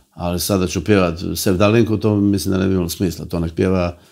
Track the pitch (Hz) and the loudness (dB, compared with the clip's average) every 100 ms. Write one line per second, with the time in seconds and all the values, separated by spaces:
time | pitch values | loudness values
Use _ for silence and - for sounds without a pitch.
0 | _ - 87 87 - 101 92 98 85 104 | _ -8 -4 -4 0 0 0 -2 0 2
1 | 90 85 90 85 - 90 104 117 107 107 | 2 -2 -6 -4 0 2 4 4 2 0
2 | 110 104 101 101 98 98 95 95 85 - | 2 2 2 2 0 0 0 0 -2 -2
3 | 95 82 80 82 82 82 95 92 87 - | -4 -4 -6 -4 -4 0 0 2 0 -4
4 | - | -16